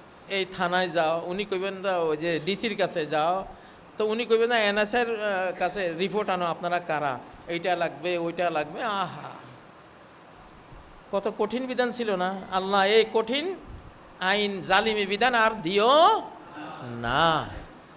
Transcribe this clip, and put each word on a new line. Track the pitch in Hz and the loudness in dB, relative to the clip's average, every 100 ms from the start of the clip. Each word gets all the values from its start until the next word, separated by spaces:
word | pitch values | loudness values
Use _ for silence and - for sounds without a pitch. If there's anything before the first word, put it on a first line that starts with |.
| - - - | -20 -20 -4
এই | 196 185 185 | -2 -2 -2
থানায় | 175 180 180 | 0 2 2
যাও, | 165 160 165 175 | 2 2 2 -2
উনি | 185 208 | -4 -2
কইবেন | 185 196 | -2 -2
না | 190 196 180 | -2 0 0
ওই | 160 156 | 2 0
যে | 170 156 156 | 0 0 0
ডিসির | 196 233 202 | -2 -2 0
কাছে | 175 175 147 | 0 -2 -2
যাও, | 151 160 190 - - - - - - | 0 2 0 -4 -14 -20 -20 -12 -4
তো | 214 | -2
উনি | 220 220 | 0 2
কইবেন | 226 233 | 2 4
না, | 233 | 4
"এনএসএর, | 208 202 208 247 233 | 4 2 2 2 0
আহ, | 220 208 190 185 - | -2 -2 0 -2 -2
কাছে | 180 208 175 | -2 -2 -4
রিপোর্ট | 160 190 202 208 | -2 -2 -2 -2
আনো, | 180 170 | 0 -2
আপনারা | 160 175 175 | -2 -2 -2
কারা, | 175 151 147 120 - - - | -2 -2 -2 -4 -10 -14 -8
এইটা | 170 185 175 | -4 0 0
লাগবে, | 165 135 170 175 | -2 -2 -2 0
ওইটা | 170 170 175 | -2 0 0
লাগবে।" | 160 151 208 | 0 -4 -4
আহা, | 233 196 175 143 135 127 127 127 - - - - - - - - - - - - - - - | -4 -2 -4 -6 -14 -14 -18 -20 -20 -20 -20 -20 -20 -20 -20 -20 -20 -20 -20 -20 -20 -20 -6
কত | 196 226 - | -4 -2 -2
কঠিন | 208 247 254 | -2 -2 -2
বিধান | 247 247 | -2 -2
ছিল | 233 220 185 | -2 -2 0
না? | 185 190 - | -2 -4 -4
আল্লাহ, | 190 190 202 | -4 0 4
এই | 196 220 220 | 6 6 4
কঠিন | 220 220 277 349 349 - - - - - - | 2 0 -2 -2 -6 -12 -16 -18 -20 -20 -4
আইন, | 185 208 208 196 | 0 0 0 -2
জালিমি | 147 190 220 214 196 | 2 4 4 0 0
বিধান | 202 247 240 | 2 2 4
আর | 220 | 2
দিও | 220 165 202 233 294 370 427 - - - - - - | 2 0 2 6 8 6 4 -2 -14 -16 -14 -14 -12
না। | 123 120 120 135 165 156 104 - - - - | -10 -6 0 2 4 2 -2 -10 -14 -18 -20